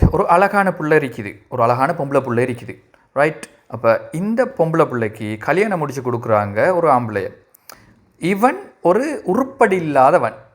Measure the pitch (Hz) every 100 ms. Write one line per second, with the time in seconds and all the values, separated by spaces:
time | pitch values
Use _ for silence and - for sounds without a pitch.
0 | - 160 202 175 196 202 190 165 151 156
1 | 135 - 101 - - 123 117 123 135 -
2 | 143 139 127 117 127 117 113 95 _ _
3 | _ 135 156 156 - _ - 117 139 139
4 | - 160 202 226 240 - 165 160 147 123
5 | 110 - 107 107 - 165 220 180 147 131
6 | 123 117 117 104 101 101 156 180 165 127
7 | 117 104 87 - _ _ _ - _ _
8 | _ - 165 196 247 370 403 _ - -
9 | 302 - - 208 269 - 220 190 160 139
10 | 135 165 117 - -